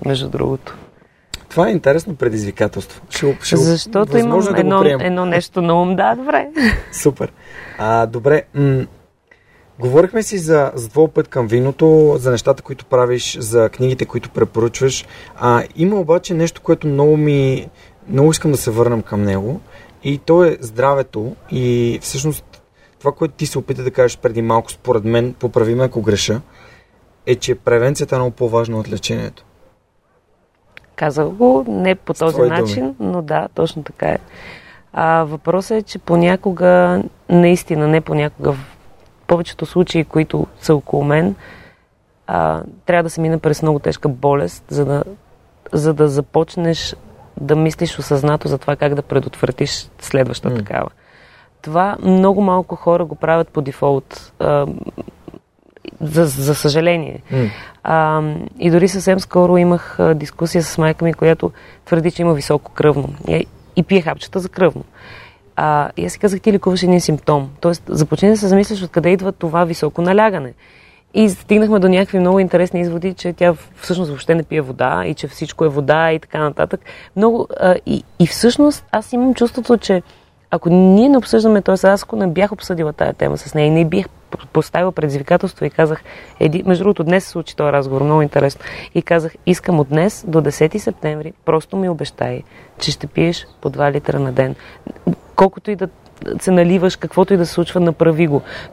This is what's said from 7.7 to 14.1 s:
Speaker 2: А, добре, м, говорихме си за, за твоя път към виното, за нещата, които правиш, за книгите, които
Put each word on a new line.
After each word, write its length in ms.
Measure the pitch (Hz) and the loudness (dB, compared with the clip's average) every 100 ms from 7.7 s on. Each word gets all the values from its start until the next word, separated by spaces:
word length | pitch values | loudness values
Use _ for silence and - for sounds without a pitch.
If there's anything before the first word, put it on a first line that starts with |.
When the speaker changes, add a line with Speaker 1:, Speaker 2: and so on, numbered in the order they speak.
| - | -6
Speaker 2:
А, 280 | 107 113 113 | 0 0 0
добре, 360 | 117 135 147 - | -2 0 0 0
м, 320 | 135 143 131 127 - _ _ _ _ _ _ _ - | -2 0 0 -4 -12 _ _ _ _ _ _ _ -8
говорихме 440 | 123 139 185 233 | 2 4 4 0
си 160 | 208 202 | -4 -4
за, 340 | 160 156 135 | 2 2 2
за 140 | 127 113 | -4 -4
твоя 200 | 143 156 | 2 2
път 200 | 156 147 | 0 -2
към 180 | 135 113 | -4 0
виното, 680 | 120 131 135 160 156 151 139 | 0 0 2 4 6 6 2
за 120 | 127 | 0
нещата, 320 | 120 - 135 | 0 0 -2
които 220 | - 135 | -6 -16
правиш, 520 | - 127 123 123 - - | -2 0 2 0 -4 -8
за 280 | 107 117 110 | 0 2 2
книгите, 360 | - 127 127 | 0 -2 -2
които 260 | 120 | -4